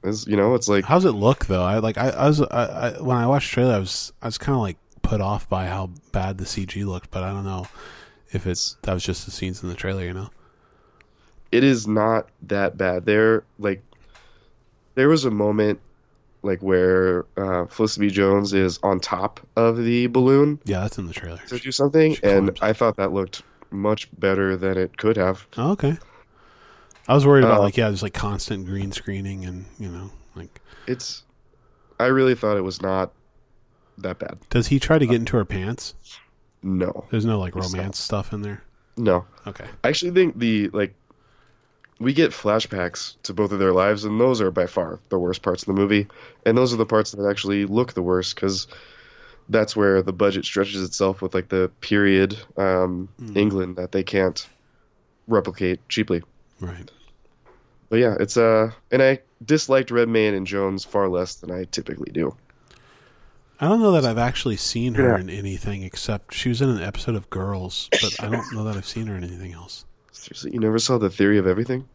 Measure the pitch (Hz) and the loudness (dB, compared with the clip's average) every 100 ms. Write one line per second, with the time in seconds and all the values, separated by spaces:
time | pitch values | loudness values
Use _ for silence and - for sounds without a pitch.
0 | 92 104 104 104 104 123 110 101 98 165 | -4 -6 0 2 4 2 2 0 4 4
1 | 185 107 107 139 - 92 90 107 110 107 | 4 4 2 2 0 0 2 0 -2 -2
2 | 131 127 143 151 143 - 117 - 120 - | -2 2 2 4 2 0 -2 -2 -6 -4
3 | 131 123 120 139 - - 127 107 92 - | -2 0 2 0 0 0 2 2 -2 -6
4 | - - 120 - - 135 101 82 _ - | -10 -10 -10 -6 -2 -2 -2 -6 _ -6
5 | - 107 98 101 - 92 92 95 92 82 | -2 -2 -2 -4 -4 -4 -4 -6 -8 -12
6 | _ 101 92 92 90 - 92 - 101 90 | _ -6 -4 -6 -8 -8 -8 -6 -6 -8
7 | - 92 92 98 98 92 87 - - - | -10 -8 -6 -6 -8 -8 -10 -16 -20 -20
8 | - _ _ 85 92 87 - - - 92 | -20 _ _ -8 -6 -6 -8 -8 -6 -6
9 | - 90 - - 95 92 90 87 98 98 | -4 -8 -8 -8 -8 -8 -10 -8 -6 -6
10 | 87 92 98 - _ _ _ _ _ _ | -8 -10 -12 -16 _ _ _ _ _ _
11 | _ _ _ - - 113 139 127 107 107 | _ _ _ -20 0 4 4 2 2 2
12 | 107 110 - _ 78 101 98 - 92 90 | 2 2 -2 _ -4 -2 -2 0 -2 0
13 | 90 104 110 110 - - 104 95 - _ | 2 4 4 2 -2 -6 -6 -6 -10 _
14 | - - - _ _ _ _ _ _ - | -20 -20 -20 _ _ _ _ _ _ 2
15 | 139 160 135 104 104 107 104 98 - _ | 4 6 2 2 2 2 2 0 -8 _
16 | _ _ _ _ 101 92 95 92 92 92 | _ _ _ _ -4 -4 2 2 4 4
17 | 92 90 - - 95 92 85 - 110 - | 4 0 -4 -6 -2 -2 -4 -2 -2 2
18 | 104 98 98 101 101 98 95 85 98 92 | 0 4 4 4 2 2 2 0 0 0
19 | - 90 98 - - - 117 117 117 120 | -2 -4 -4 -6 -6 2 2 2 0 2
20 | 123 120 127 135 147 147 - 98 101 - | 2 4 6 6 4 0 -4 -4 -4 -6
21 | 90 82 82 85 - 123 135 131 139 156 | -10 -10 -12 -14 -10 -10 -8 -2 2 4
22 | 156 151 104 98 98 - 104 110 117 101 | 4 4 4 4 2 0 -2 2 0 0
23 | 98 98 92 - - _ - 98 104 107 | -2 -2 -6 -10 -20 _ -14 -4 -2 -2
24 | - - 98 98 98 92 95 92 92 - | -4 -2 0 2 0 0 -2 0 -2 0
25 | 107 110 92 95 - - 143 202 139 165 | 0 2 0 -2 -8 -4 -2 0 0 -2
26 | - - _ _ _ _ - - _ _ | -10 -20 _ _ _ _ -20 -20 _ _
27 | - 135 139 143 120 107 101 110 110 98 | 2 4 8 8 8 6 4 2 0 0
28 | 104 - 104 98 - 104 92 98 98 - | -6 -6 -6 -4 -6 -8 -6 -6 -6 -8
29 | - 98 98 95 92 90 95 - 98 87 | -8 -6 -6 -8 -10 -12 -14 -14 -12 -10
30 | 98 - - - 85 - _ - - 127 | -14 -18 -20 -18 -18 -20 _ -20 -8 -8
31 | - - _ _ _ _ _ _ _ _ | -8 -14 _ _ _ _ _ _ _ _
32 | 123 131 131 120 107 104 92 92 95 95 | 2 4 4 4 0 0 -2 -4 -2 0
33 | 92 _ _ _ _ _ _ _ _ - | -2 _ _ _ _ _ _ _ _ -12
34 | 95 90 - - - 123 113 135 - 160 | -10 -10 -12 -14 -2 -2 2 0 4 2
35 | 127 120 117 120 98 101 95 123 - - | 4 2 2 -2 -2 -4 -6 -8 -10 -16
36 | - - _ _ _ _ 95 92 90 - | -20 -20 _ _ _ _ -4 -2 -2 -4
37 | - 113 113 107 90 90 92 92 95 - | -4 -2 0 -2 -2 -6 -6 -6 -6 -8
38 | - 104 98 107 104 101 - _ _ - | -6 -6 -4 -8 -8 -12 -16 _ _ -2
39 | 110 90 90 _ - 95 92 - 127 151 | 0 0 -2 _ -14 -14 -16 -4 -2 0
40 | 175 175 180 104 117 110 101 - 98 - | 0 2 2 2 0 0 0 -2 -4 -4
41 | _ _ _ _ _ _ _ _ _ _ | _ _ _ _ _ _ _ _ _ _
42 | 120 139 165 - 104 107 - 98 90 - | -2 2 0 0 0 0 0 -4 -6 -6
43 | - - - 92 104 98 95 92 98 104 | -14 -14 -10 -2 -2 2 4 4 4 2
44 | 107 107 127 120 98 90 87 - 82 92 | -2 2 2 2 0 0 -2 -2 -4 -8
45 | _ 95 87 92 - 90 - 98 101 104 | _ -2 -2 -2 -4 -4 -2 0 2 2
46 | 101 - - - - 113 127 117 110 110 | 0 -10 -20 -4 2 4 2 0 2 2
47 | 107 101 101 98 98 101 101 107 123 - | 0 -2 -2 -2 -2 -2 0 0 0 -2
48 | 90 90 90 - 98 95 - - - - | 0 0 0 -4 -4 -4 -8 -18 -20 -20
49 | - - - - - 110 107 110 101 95 | -20 -20 -20 -20 -2 0 0 2 4 4
50 | 92 90 101 95 - 98 98 98 92 - | 0 0 0 0 -4 -2 -2 -2 -6 -2
51 | 98 95 92 92 92 95 92 _ - 104 | -2 -2 -4 -4 -2 -2 -2 _ -4 2
52 | 101 95 95 107 - - 98 92 92 90 | 4 4 2 -2 -10 -2 0 2 0 -2
53 | 95 - 117 101 104 98 90 90 90 98 | -10 -14 -4 0 0 0 -4 -6 -4 -4
54 | 92 101 95 82 - _ _ _ _ _ | -2 0 0 -2 -14 _ _ _ _ _
55 | _ _ - 110 92 - 92 90 _ - | _ _ 0 0 0 -4 -2 -2 _ -4
56 | 107 87 - _ _ _ 90 90 87 _ | -2 -2 -4 _ _ _ -12 -12 -18 _
57 | _ _ _ _ _ _ _ _ _ 113 | _ _ _ _ _ _ _ _ _ 2
58 | 120 104 104 123 113 110 110 110 _ 131 | 2 2 0 4 4 4 2 -4 _ 4
59 | 135 131 _ _ 113 151 - 135 127 120 | 4 4 _ _ 0 0 4 2 2 0
60 | 117 113 107 101 95 98 98 95 - 101 | 2 4 2 0 -4 -2 -2 -4 -4 -2
61 | 98 90 90 - 87 90 90 - - 73 | 0 0 -4 -8 -10 -8 -8 -8 -10 -10
62 | - - 80 - _ _ _ - _ _ | -8 -4 -4 -6 _ _ _ -20 _ _
63 | _ _ - _ _ _ 147 220 214 170 | _ _ -20 _ _ _ 2 4 6 4
64 | 131 113 120 - 127 104 - 117 123 113 | 4 2 0 0 -2 -2 -4 -2 -2 2
65 | 127 101 92 95 98 92 - 101 92 - | 4 4 -2 -8 -8 -6 -6 -8 -10 -10
66 | - 104 - - 123 117 135 113 92 - | -6 -6 -6 -6 -2 0 0 0 -2 -6
67 | - 110 95 95 98 98 92 - - - | -4 -6 -6 -8 -6 -6 -6 -8 -2 0
68 | 104 - 107 117 - 113 107 101 95 - | 0 -6 -6 -6 -6 -8 -6 -6 -8 -8
69 | 110 95 90 90 92 82 85 - - - | -8 -8 -10 -12 -14 -16 -18 -20 -20 -20
70 | _ - - - - 120 110 110 113 123 | _ -20 -20 -14 -8 0 2 2 2 2
71 | 101 - 98 104 92 92 117 127 135 | 0 2 4 4 4 0 0 -4 -6